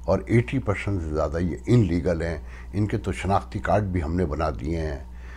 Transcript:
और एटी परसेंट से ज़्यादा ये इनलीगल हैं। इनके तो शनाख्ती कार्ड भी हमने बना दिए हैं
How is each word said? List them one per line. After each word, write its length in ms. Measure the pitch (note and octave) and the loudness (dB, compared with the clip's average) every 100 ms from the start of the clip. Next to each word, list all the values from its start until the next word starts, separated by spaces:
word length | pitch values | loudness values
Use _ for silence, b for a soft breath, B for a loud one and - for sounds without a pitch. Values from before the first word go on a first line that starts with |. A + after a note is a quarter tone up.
| - | 0
और 160 | F#2+ - | 0 4
एटी 280 | A2+ A#2 C3+ | 2 4 -2
परसेंट 400 | A2 G2 G2+ G2 | -2 -2 -2 -2
से 80 | D#2+ | -2
ज़्यादा 300 | D2+ D2+ E2 | 0 0 0
ये 220 | F2 C#2 - | -2 -2 4
इनलीगल 540 | A#2+ F2+ F2 F2 E2 | 6 6 2 2 0
हैं। 500 | E2 D#2 - - - | -2 -4 -8 -14 -6
इनके 240 | G2+ G#2+ A2 | -2 0 0
तो 140 | G2 | -2
शनाख्ती 460 | F2+ F2 G2 - - | -2 2 2 0 -4
कार्ड 240 | - G2+ G2 | 2 2 2
भी 140 | F2+ | 0
हमने 240 | D2+ F2 E2+ | 0 0 0
बना 240 | D2 D#2+ | 0 -2
दिए 260 | - C#2 E2 | -2 -4 -2
हैं 260 | D#2+ D2 - B B | -2 -6 -10 B B